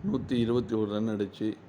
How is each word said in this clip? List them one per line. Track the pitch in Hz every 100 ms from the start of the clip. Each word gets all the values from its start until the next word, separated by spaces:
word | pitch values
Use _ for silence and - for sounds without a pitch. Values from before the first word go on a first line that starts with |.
| 202
நூத்தி | 135 - 123 113
இருபத்தி | 120 107 110
ஒரு | 104 104
ரன் | 110 104
அடிச்சு | 98 - 107 107